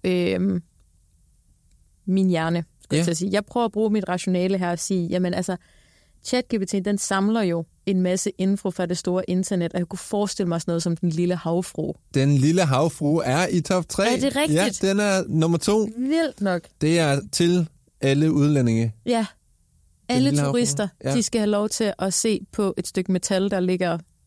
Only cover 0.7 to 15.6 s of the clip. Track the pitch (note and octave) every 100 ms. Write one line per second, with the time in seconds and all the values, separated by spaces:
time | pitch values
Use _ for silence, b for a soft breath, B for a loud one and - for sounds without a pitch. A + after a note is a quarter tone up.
0.7 | _ _ _ _ _ _ _ _ _ _
1.7 | _ _ _ G3 F#3+ F#3 E3 E3 E3+ D#3+
2.7 | _ - D3 E3+ E3 F#3+ G3 G3+ A#3+ A#3
3.7 | G#3+ A3 G#3+ F#3+ F3+ F#3+ F3+ F#3 F#3+ F3
4.7 | F3 - F#3+ E3+ F3+ F3+ F3+ F3+ F3+ b
5.7 | b b b b b - B3+ B3 A3+ F#3+
6.7 | G3 G3 G3+ - F#3+ G3+ A3+ F#3 E3+ D#3+
7.7 | _ - F#3 F3+ F#3 - - F#3+ G3+ F#3+
8.7 | - E3+ F3 F3+ F3+ - F#3 F#3 F#3 E3+
9.7 | F3+ F3 F#3 - G#3 G#3 - F3 E3 F3
10.7 | E3+ E3+ E3 F3 D#3+ F3 F3 E3 F3 F#3
11.7 | - D#3 - _ C3+ C#3 C#3 C#3+ F3+ D#3
12.7 | C3 D#3+ - D3 D#3+ B2+ D3 F#3 F3+ -
13.7 | F#3 E3 - G#3+ A#3+ C4+ C#4 D4+ D#3 G#3+
14.7 | - F#3+ G3+ G#3 F#3+ - D#3+ E3 E3+